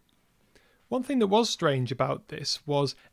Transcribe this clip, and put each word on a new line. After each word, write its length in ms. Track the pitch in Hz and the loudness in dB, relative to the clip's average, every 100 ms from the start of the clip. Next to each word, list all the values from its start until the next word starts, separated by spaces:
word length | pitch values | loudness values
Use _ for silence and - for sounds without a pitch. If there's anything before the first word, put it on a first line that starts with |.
| _ _ _ _ _ _ _ _ _ | _ _ _ _ _ _ _ _ _
One 140 | 254 | -6
thing 160 | 254 269 | -2 0
that 80 | 202 | 4
was 200 | 208 233 | 4 2
strange 420 | - 165 135 120 | 0 0 0 -2
about 380 | 123 135 139 - | -2 -2 -4 -10
this 300 | 147 - - - | -10 -6 -6 -2
was 280 | 143 139 - _ | 0 0 -4 _